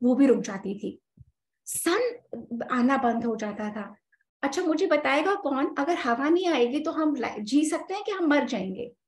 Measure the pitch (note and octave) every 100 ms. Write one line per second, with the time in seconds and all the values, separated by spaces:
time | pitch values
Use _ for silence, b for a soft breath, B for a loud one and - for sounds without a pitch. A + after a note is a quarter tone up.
0 | B3 C4 C#4 A3 F#3 G3 F#3+ G3 G3 -
1 | _ _ - _ _ _ - - - F#4+
2 | B4 A#4+ - A#3 A3+ A#3 - B3+ A#3+ C4+
3 | B3 A3+ A#3 G#3+ G#3+ G3+ G#3+ G#3 G3+ -
4 | _ _ _ _ C#4 F4 E4+ D#4 F#4 D4+
5 | C4+ C#4 D#4 G4 D4 C4 D4+ - C#4 F4
6 | C4 A#3 C#4 E4+ F#4 D4+ A#3+ C#4+ D#4+ D#4
7 | D#4 C#4 A3+ - G#3+ C#4 D4+ D#4+ - G4
8 | G#4 G4 E4 C#4+ C4 A3+ F#3+ F#3+ - -